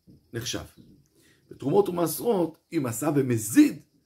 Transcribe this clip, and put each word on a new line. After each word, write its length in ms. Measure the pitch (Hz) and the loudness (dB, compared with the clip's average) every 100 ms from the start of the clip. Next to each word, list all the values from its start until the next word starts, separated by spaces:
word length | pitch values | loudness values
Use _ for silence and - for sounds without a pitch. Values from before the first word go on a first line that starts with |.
| - - _ | -20 -20 _
נחשב. 320 | 117 113 98 - - - - _ _ _ _ _ | -10 -8 -8 -10 -20 -20 -20 _ _ _ _ _
בתרומות 380 | - 139 196 196 | -8 2 2 2
ומעשרות, 680 | 175 160 - 233 196 160 - _ | 0 -2 -2 0 0 -2 -6 _
אם 140 | 165 127 | -4 -4
עשה 240 | 113 147 | -2 -2
במזיד, 680 | 147 127 117 104 147 294 156 - _ | 0 0 -2 2 4 4 2 -16 _